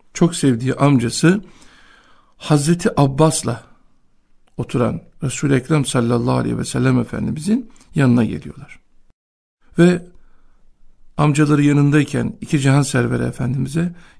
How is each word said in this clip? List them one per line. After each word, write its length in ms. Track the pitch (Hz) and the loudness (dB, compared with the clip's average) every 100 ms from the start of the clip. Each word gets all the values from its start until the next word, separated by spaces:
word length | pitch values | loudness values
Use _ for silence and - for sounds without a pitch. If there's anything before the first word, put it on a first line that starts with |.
| _ | _
çok 220 | - 170 170 | 0 0 2
sevdiği 380 | 143 117 127 | 0 0 -2
amcası 720 | 131 139 139 117 - 156 196 - - - - - _ _ _ _ _ | 0 2 2 0 0 0 0 -4 -20 -20 -20 -20 _ _ _ _ _
Hazreti 640 | - 151 143 175 214 - | -2 0 0 -2 -2 0
Abbas'la 640 | 143 135 160 156 117 117 - _ _ _ _ _ _ _ _ - | 0 2 0 0 -4 -8 -12 _ _ _ _ _ _ _ _ -12
oturan 460 | 120 131 113 113 - - | -6 -2 -2 -2 -10 -10
Resul-i 320 | 135 - 151 | -8 -4 0
Ekrem 300 | 135 131 156 | 0 2 -2
sallallahu 520 | 131 131 117 120 123 127 | 0 0 0 0 0 -2
aleyhi 220 | 117 117 | -2 -4
ve 60 | |
sellem 340 | 123 131 127 127 | -6 -2 2 2
Efendimizin 720 | 117 - - 156 156 233 240 - - | -2 -6 -6 -6 -2 -2 -4 -16 -8
yanına 300 | 160 131 120 | 0 2 4
geliyorlar. 560 | 110 - - - - - _ _ _ _ _ _ _ _ _ - | 2 -4 -12 -18 -20 -20 _ _ _ _ _ _ _ _ _ 2
Ve 280 | 175 175 170 - - - - _ - _ - - - - | 4 2 -4 -20 -20 -20 -20 _ -20 _ -20 -20 -14 -2
amcaları 460 | 151 143 147 151 | 0 2 2 4
yanındayken 760 | 147 143 143 147 139 131 120 - | 4 4 4 2 0 -2 -6 -8
iki 200 | - 151 | -4 0
cihan 220 | 135 139 | 2 2
serveri 400 | 139 131 120 120 | 2 0 -2 -2
Efendimiz'e, 720 | 120 - 127 139 135 156 175 170 - - | -4 -4 -6 -4 -4 -4 -4 -6 -18 -4